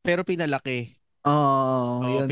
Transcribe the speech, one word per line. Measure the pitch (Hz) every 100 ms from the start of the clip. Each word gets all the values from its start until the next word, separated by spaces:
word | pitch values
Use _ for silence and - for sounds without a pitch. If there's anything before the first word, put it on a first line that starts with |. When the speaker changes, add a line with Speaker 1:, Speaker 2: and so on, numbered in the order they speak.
Speaker 1:
pero | 175 175
pinalaki. | 185 180 156 135 139 123 117 - _ _ 143
Speaker 2:
Oo, | 147 139 135 131 131 123 123
Speaker 1:
Oo, | 123
Speaker 2:
yun. | 135 135